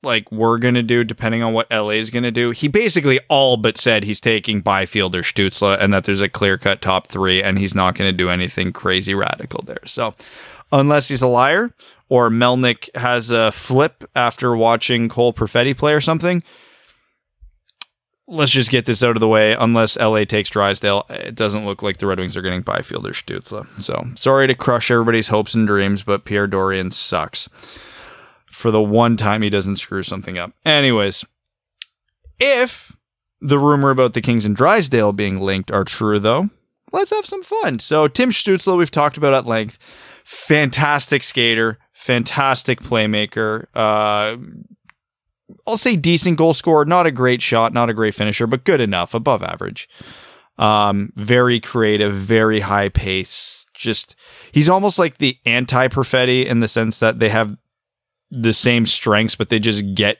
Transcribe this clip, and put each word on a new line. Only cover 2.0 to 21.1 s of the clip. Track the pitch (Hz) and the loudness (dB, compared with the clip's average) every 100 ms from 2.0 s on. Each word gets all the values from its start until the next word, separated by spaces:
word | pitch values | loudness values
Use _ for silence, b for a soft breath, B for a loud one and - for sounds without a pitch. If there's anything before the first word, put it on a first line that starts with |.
| 110 | -2
gonna | 120 120 | -4 -4
do." | 117 120 | -2 -2
He | 117 147 | -2 0
basically | 202 226 165 143 131 - | 0 0 0 2 0 2
all | 147 135 123 | 2 4 2
but | 110 - | 0 0
said | 127 110 | 0 0
he's | 101 104 | -2 -4
taking | 120 110 98 107 | 0 -2 -2 -4
Byfield | 92 98 95 107 95 | 0 0 0 -2 -2
or | 90 | -2
Stützle | 85 - 98 - 101 95 | -4 -2 -2 0 0 2
and | 98 | 2
that | 98 | 0
there's | 92 98 | 0 -2
a | 101 | -2
clear-cut | - 101 95 101 95 | 0 0 0 -2 -2
top | 98 92 - | 0 -2 -2
three | - 95 92 | -4 0 0
and | 98 95 | 0 -2
he's | 98 | -2
not | 95 92 90 | 0 0 0
gonna | 98 | -2
do | 90 90 | 0 -2
anything | 90 90 - 92 | -2 -4 -4 -6
crazy | - 92 92 95 | -4 -2 -2 -2
radical | 98 - - - - - | -4 -4 -6 -10 -12 -12
there. | - - | -14 -12
So, | - 113 - B B B B B | -8 -8 -8 B B B B B
unless | 143 139 147 135 | 2 4 2 0
he's | 135 | 0
a | 127 | 2
liar | 123 131 170 240 _ b b _ | 4 2 2 -2 _ b b _
or | 127 117 | 2 4
Melnyk | 113 123 127 127 117 - 120 | 2 2 2 0 -2 -8 -6
has | 123 123 113 | -2 -2 0
a | 117 110 | 2 2
flip | - - 127 147 _ - | -2 -2 2 2 _ -8
after | - 120 - 123 117 | -2 -2 0 -2 2
watching | 113 117 - 120 117 | 2 2 0 -2 -2
Cole | 117 120 | 0 0
Perfetti | 110 107 120 123 135 | 0 -2 0 0 0
play | 147 | 0
or | 151 | 2
something, | 143 160 170 180 - b b b b b b b _ _ - _ _ _ - _ _ _ _ | 0 0 0 -2 -4 b b b b b b b _ _ -20 _ _ _ -18 _ _ _ _
let's | 165 139 | -2 0
just | 135 123 | 2 2
get | 131 117 | 0 0
this | 113 | 0
out | 123 113 | 2 2
of | |
the | 110 | 4
way. | 110 107 113 | 4 4 4
Unless | 117 117 110 - | 2 2 2 0
L | 113 110 | 2 2
A | |
takes | 104 104 98 | 0 -2 -2
Drysdale, | - 101 98 104 101 - | 0 0 0 0 -2 -4